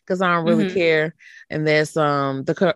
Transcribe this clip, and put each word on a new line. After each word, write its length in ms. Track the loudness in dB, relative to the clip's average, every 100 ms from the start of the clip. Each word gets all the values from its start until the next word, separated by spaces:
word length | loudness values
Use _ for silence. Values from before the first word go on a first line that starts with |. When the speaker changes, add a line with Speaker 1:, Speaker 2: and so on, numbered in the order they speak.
| -8
Speaker 1:
'cause 160 | -2
I 120 | 0 0
don't 100 | 0
really 200 | 0 0
Speaker 2:
Mm-hmm. 80 | 0
Speaker 1:
care. 400 | 2 2 0 -6 -20 -20 -10
And 160 | -4 0
that's, 300 | 2 0 0
um, 480 | 0 0 -2 -4
the 120 | -4 0
Ka-, 180 | 0